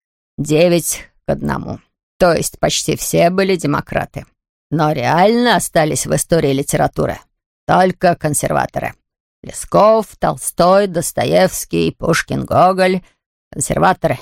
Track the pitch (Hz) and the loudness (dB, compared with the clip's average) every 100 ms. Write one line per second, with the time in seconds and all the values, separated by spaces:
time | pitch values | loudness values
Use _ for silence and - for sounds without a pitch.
0 | _ _ _ - 143 151 175 170 - - | _ _ _ -8 0 2 4 2 0 -8
1 | - _ - 139 143 135 110 110 _ _ | -14 _ -6 -4 -4 -6 -8 -12 _ _
2 | _ - 180 156 - - 151 - - 151 | _ -4 -2 -2 -4 -4 -4 -2 -4 -6
3 | - 165 170 185 190 180 147 143 - - | -2 2 2 2 -2 -2 -2 -4 -4 -6
4 | - 147 - _ _ _ _ 147 151 156 | -6 -12 -16 _ _ _ _ -2 0 0
5 | 123 156 202 233 240 185 - 170 156 139 | 0 2 4 4 2 0 0 0 0 -2
6 | - 151 - 165 147 135 147 147 147 - | -2 -4 0 0 2 -2 -2 -2 -2 -2
7 | 139 - _ _ _ _ - 170 185 180 | -6 -6 _ _ _ _ 0 2 2 2
8 | 175 165 156 143 139 147 - - - - | 0 0 -2 -2 -2 -2 -2 -6 -10 -12
9 | _ _ _ _ - - - 170 208 220 | _ _ _ _ -18 -16 -2 4 4 4
10 | 202 - 165 139 - - 175 196 202 175 | 0 -4 -4 -4 -6 0 4 4 2 -2
11 | - - 208 175 185 - - 160 160 - | -4 -4 0 2 2 -2 -4 -2 -2 -2
12 | - 160 - 135 131 135 180 185 185 185 | -2 -2 -2 -6 -2 2 2 4 0 0
13 | - _ _ _ _ - - - 170 185 | -6 _ _ _ _ -6 -4 0 0 0
14 | - 135 | -2 -4